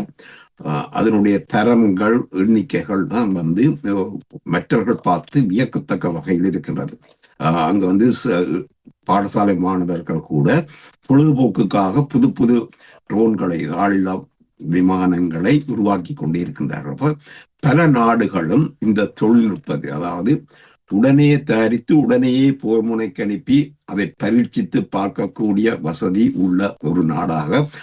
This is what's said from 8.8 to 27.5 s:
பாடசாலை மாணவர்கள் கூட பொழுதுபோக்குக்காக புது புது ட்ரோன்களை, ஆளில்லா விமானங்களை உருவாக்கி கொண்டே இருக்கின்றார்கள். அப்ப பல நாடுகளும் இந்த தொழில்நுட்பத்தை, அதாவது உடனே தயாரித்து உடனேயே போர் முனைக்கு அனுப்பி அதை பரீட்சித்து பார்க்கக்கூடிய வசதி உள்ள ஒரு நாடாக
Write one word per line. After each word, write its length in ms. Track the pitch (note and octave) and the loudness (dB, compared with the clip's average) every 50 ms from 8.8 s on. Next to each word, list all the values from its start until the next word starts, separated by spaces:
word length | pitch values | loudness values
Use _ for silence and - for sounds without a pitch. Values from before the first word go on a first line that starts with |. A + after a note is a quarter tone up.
| _ - _ _ - - | _ -20 _ _ -4 0
பாடசாலை 460 | F#2 G2+ G2+ G2 - A2 G#2 G2+ F#2+ | 0 0 0 0 -2 0 0 0 0
மாணவர்கள் 640 | E2+ F2+ F2+ F#2 F#2 F2 E2+ F2 E2 - - E2 D#2 | 0 0 -2 -2 -2 -2 -2 -4 -6 -6 -6 -6 -6
கூட 440 | - - D#2+ D2 C#2+ F2 C3 E3+ D#3+ - - - - - _ _ _ | -6 -4 -2 0 2 2 2 0 -2 -4 -12 -20 -20 -20 _ _ _
பொழுதுபோக்குக்காக 1000 | - C3+ C#3 D3+ D#3 C#3+ B2 C3 A2 F2+ - G#2+ F#2 - G2+ F#2+ F#2+ G2 D3 C#3+ | 2 4 4 6 4 4 2 2 0 0 0 -2 0 0 0 0 0 0 -2 -2
புது 260 | - - A#2 B2+ - | 0 2 2 2 2
புது 380 | - - B2 A#2 A#2+ A#2 A2+ - - _ - - - - _ - - | 2 0 2 2 2 2 0 -4 -16 _ -20 -20 -20 -20 _ -4 0
ட்ரோன்களை, 540 | G#2 A2+ A2+ G#2+ F2+ F#2 F2+ E2+ D#2 - D2+ | 2 2 2 0 0 -2 -4 -4 -4 -6 -6
ஆளில்லா 520 | E2+ F#2+ G2+ G2 G2 F#2+ F#2 F#2+ F#2 F#2+ - _ _ _ _ _ _ | -4 -2 0 0 0 0 0 -2 -4 -8 -10 _ _ _ _ _ _
விமானங்களை 1080 | - - D#2 E2+ F2+ F2+ F#2 F#2 F#2 F2+ F2+ F2 E2+ F2+ E2+ D#2+ E2 F2+ - D3 D3 D3 | -12 -6 -2 0 2 2 2 2 2 2 0 0 0 -2 -2 -2 -2 0 2 2 2 0
உருவாக்கி 460 | B2+ A2+ G#2+ G2+ G2+ G2+ F#2 E2+ - D2 | -2 -4 -2 0 0 0 -2 -4 -8 -10
கொண்டே 300 | - - D#2 D#2+ F2 F2 | -6 -4 -4 -2 -4 -4
இருக்கின்றார்கள். 460 | D#2 D2 - C#2+ - - - - - | -6 -6 -8 -8 -8 -8 -8 -10 -10
அப்ப 260 | - - C3+ D3+ D3+ D3 - - - - - _ _ - | -8 -2 -2 -2 -2 -4 -10 -20 -20 -20 -20 _ _ -2
பல 280 | - D3 C3 E3 E3+ | 0 2 4 4 4
நாடுகளும் 880 | D#3 C3+ A#2+ A#2 A2+ A#2 A#2 G#2+ - - F2+ E2 D2+ - D3 D#3 - - - | 4 4 4 2 2 2 2 0 -2 -2 -4 -2 0 0 0 0 0 -4 -4
இந்த 260 | G#2+ A2 G#2 G#2+ G2+ | -2 0 0 0 0
தொழில்நுட்பத்தை, 840 | G2 - - G#2+ A2 A#2 A#2+ A2+ G#2+ F#2 D#2+ - - D#2 C#2+ - C#2+ | -2 -2 -2 2 4 4 4 4 2 -2 -6 -6 -6 -8 -6 -6 -8
அதாவது 540 | C#2+ - - C3+ - F2 F#2 A#2 C#3+ - - _ _ - - _ _ _ _ - | -8 -6 -6 -6 -6 -4 0 0 0 0 -2 _ _ -20 -20 _ _ _ _ -4
உடனே 540 | F#2+ G2+ A#2+ C3+ C#3 C#3+ D3 D3 D3 C#3 D3 | 0 2 4 4 4 6 6 4 4 2 0
தயாரித்து 560 | - A2 A2 A2 A2 A#2+ A#2 - - D#3+ D3+ | 0 0 2 2 0 0 -2 0 2 2 2
உடனேயே 520 | C3 A2+ B2 B2 C3 B2+ B2+ C3 C3+ C#3 | 4 4 2 2 2 2 2 2 2 2
போர் 320 | C3+ - - A2 A2+ A2+ G#2+ | 0 0 -2 0 0 0 0
முனைக்கு 380 | A2+ A2+ A2+ A2+ G2+ - - | 0 -2 -4 -4 -6 -6 -6
அனுப்பி 520 | G#2+ G#2 G2+ F2 - - C3 D3 D3 - - _ - | -6 -4 -4 -6 -2 2 2 2 2 0 -6 _ -14
அதை 280 | - F#2 G2 G2 D#2+ - - - | -8 -4 -4 -4 -4 -6 -6 -2
பரீட்சித்து 640 | G#2 A2+ B2 A#2 - - A#2 G2 - - - G2 - - | 0 2 0 0 0 -2 -4 -4 -2 -2 -4 -2 -2 -4
பார்க்கக்கூடிய 880 | - G2 G2 - - G#2 F#2+ - - A2 G#2 G2+ G2+ A2 A2+ A2 - | -4 -4 -4 -4 -6 -8 -6 -6 -4 -2 -2 0 0 0 0 -2 -2
வசதி 500 | - - E2 - A2+ F#2+ F#2 G#2 A#2 C3+ - | -6 -8 -6 -4 -4 -2 0 2 2 2 2
உள்ள 400 | F2+ F#2 F#2 F2+ F#2 G2+ G2 - - | 0 0 0 0 0 -2 -2 -6 -6
ஒரு 240 | D#2+ D#2 E2 F2+ D#2+ | -6 -4 -2 0 0
நாடாக 640 | D#2+ D2+ C#2+ - - D#2 D#2+ - - | 0 -2 -2 -4 -4 -4 -4 -4 -2